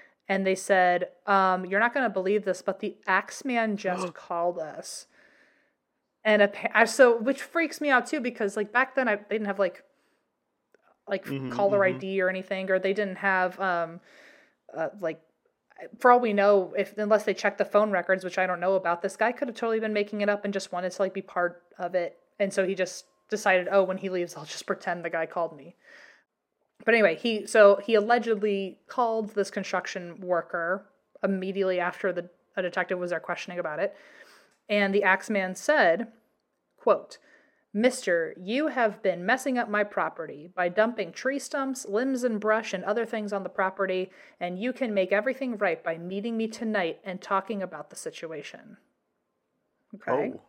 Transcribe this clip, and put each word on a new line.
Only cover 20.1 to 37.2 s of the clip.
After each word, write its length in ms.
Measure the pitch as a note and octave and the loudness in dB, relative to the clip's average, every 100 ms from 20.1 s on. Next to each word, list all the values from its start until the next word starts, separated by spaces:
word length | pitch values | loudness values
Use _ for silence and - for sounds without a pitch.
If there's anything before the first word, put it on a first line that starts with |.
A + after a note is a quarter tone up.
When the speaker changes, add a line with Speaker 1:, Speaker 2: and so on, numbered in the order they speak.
| G#3 | -2
Speaker 1:
it 60 | G3+ | 0
up 160 | G#3 | 0
and 80 | G3+ | -2
just 200 | G3 - | -6 -6
wanted 180 | F3+ F#3 | -6 -4
to, 100 | F3+ | -2
like, 120 | F#3+ | -2
be 80 | F#3+ | -4
part 400 | F#3 F3+ F3 F3 _ - | -6 -2 -2 -4 _ -10
of 160 | F3+ | -4
it. 240 | F#3 E3+ - _ - | -2 -2 -8 _ -4
And 120 | G3 | -2
so 140 | G3 F#3 | 0 0
he 80 | |
just 300 | F#3 F3+ - - _ _ | -2 -4 -6 -18 _ _
decided, 400 | G#3+ G#3 F#3 F3+ | -2 2 2 4
"Oh, 140 | G3 | 2
when 140 | F#3 F#3 | 2 -2
he 100 | F#3+ | -4
leaves, 280 | F3+ E3+ - | -4 -4 -8
I'll 80 | |
just 220 | D#3 - - | -12 -8 -6
pretend 380 | F#3+ F#3+ F3 | -6 -6 -6
the 60 | E3+ | -4
guy 160 | E3 D#3+ | -4 -4
called 300 | F3+ E3 D3 | -4 -6 -6
me." 200 | D#3+ - _ - - _ _ _ _ _ _ _ | -20 -20 _ -20 -20 _ _ _ _ _ _ _
But 100 | - | 2
anyway, 220 | A3+ F#3+ D#3+ | 4 4 2
he, 300 | A#3+ G#3+ - | -2 -4 4
so 300 | A3 G3+ G3+ | 8 10 8
he 100 | A#3 | 4
allegedly 840 | G#3+ G#3 A#3+ A3+ G#3 G#3+ G3 F#3+ - - | 2 4 2 2 0 0 -2 -4 -10 -8
called 420 | - A#3 A3 G#3+ | -2 0 -2 -2
this 200 | G3+ G3 | -4 -4
construction 720 | G3+ F#3+ F#3 - F#3 F3 E3+ | -6 -4 -4 -4 -8 -12 -10
worker 640 | F3+ F3 E3+ F3 E3+ G3+ - _ _ - | -2 -2 -2 -4 -2 -4 -6 _ _ -4
immediately 580 | G3 F#3+ F#3 G3 F#3+ F3+ | -2 -2 -2 0 0 0
after 320 | F3 - G3 | -2 -2 -4
the, 160 | F3 F3 _ _ - | -4 -8 _ _ -6
a 60 | |
detective 360 | F3+ F#3 F3 F3+ | -4 -4 -4 -4
was 120 | F3 | -4
there 100 | D#3+ | -4
questioning 380 | - E3+ - F3 | -6 -8 -8 -8
about 200 | D#3+ D3+ | -6 -4
it. 140 | G3 - - - - - _ _ - | -4 -6 -20 -20 -20 -20 _ _ -2
And 240 | G#3 G3 | 0 2
the 80 | G3+ | 4
Axeman 520 | - C#4+ - G3+ F#3 F#3+ | 4 2 0 -2 -2 -2
said, 520 | - D4+ F#3 F3 A#3 _ _ _ _ _ _ _ | 2 4 4 2 -2 _ _ _ _ _ _ _
quote, 420 | A#3 E3 - - | 2 2 0 -20